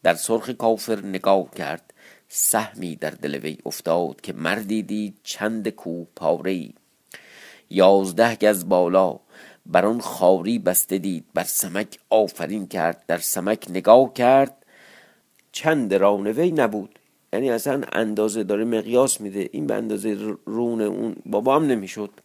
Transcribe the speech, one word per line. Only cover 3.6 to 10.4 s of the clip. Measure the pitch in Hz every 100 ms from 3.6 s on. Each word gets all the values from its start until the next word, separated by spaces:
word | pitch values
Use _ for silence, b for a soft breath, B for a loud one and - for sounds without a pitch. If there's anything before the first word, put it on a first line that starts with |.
| -
افتاد | - - 82 85 -
که | -
مردی | - 80 104 101 110
دید | 92 107 104 -
چند | - - 107 113 107
کوه | - - 85 82 -
پاره‌ای، | 80 82 92 95 62 - _ _ _ B B B B B B
یازده | 95 95 98 95 90 117 113
گز | 107 98 87
بالا، | 92 87 95 92 - _ B B B -
بر | 90 101
آن | 117
خاری | - - 92 92